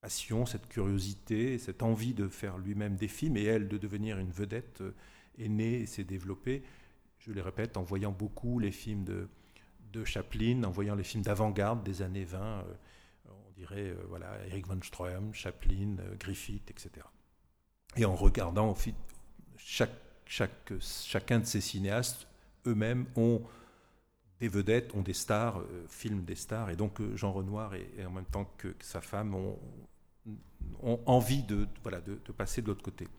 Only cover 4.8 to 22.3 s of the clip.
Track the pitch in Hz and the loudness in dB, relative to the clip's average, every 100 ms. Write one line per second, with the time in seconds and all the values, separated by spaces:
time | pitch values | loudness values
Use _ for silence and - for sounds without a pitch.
4.8 | 95 - - - - - 113 107 110 123 | -10 -10 -16 -20 -20 -8 0 2 4 2
5.8 | 107 - 95 95 90 95 - 139 131 - | -2 -4 -4 -4 -4 -6 -2 -4 -4 -20
6.8 | - - _ _ - 98 90 95 110 - | -20 -20 _ _ -10 -6 -6 -2 -4 -2
7.8 | 90 98 101 95 104 - 120 123 101 98 | -2 0 0 -2 -4 -2 0 2 2 -2
8.8 | - 104 92 95 92 - - - - - | -4 -2 -2 -4 -6 -12 -20 -20 -20 -20
9.8 | 110 107 107 - - 117 113 123 110 90 | -12 -6 -4 -2 -2 2 4 6 4 0
10.8 | 101 104 98 110 98 101 107 104 101 117 | 0 0 -2 0 2 4 4 4 2 2
11.8 | 98 95 92 98 90 92 104 110 92 85 | -2 -2 -2 -2 -4 -4 -4 -4 -6 -12
12.8 | - - - - - 98 101 92 87 101 | -16 -20 -20 -20 -20 -20 -20 -16 -10 -6
13.8 | 101 87 90 90 87 101 95 92 90 92 | -4 -6 -8 -8 -8 -8 -6 -6 -2 -4
14.8 | 92 - 90 90 107 104 - - - 95 | -4 -6 -4 -2 -4 -4 -6 2 4 6
15.8 | 101 98 92 98 98 95 - 101 - - | 4 -2 -6 -8 -4 -4 -4 -6 -6 -12
16.8 | - - - - _ _ _ _ _ _ | -14 -14 -20 -20 _ _ _ _ _ _
17.8 | _ - 110 92 104 - 87 90 107 95 | _ 2 4 10 8 8 2 4 4 4
18.8 | - 110 - - - - - - - - | 0 0 -6 -8 -18 -20 -20 -20 -8 2
19.8 | 113 - - - - - 101 - - 95 | 2 2 -16 -20 -12 -2 -2 -2 -8 -6
20.8 | - - - 104 - 117 113 107 - 98 | -4 -6 -2 -2 4 2 4 0 0 0
21.8 | 98 107 123 - - | 2 2 0 -4 -10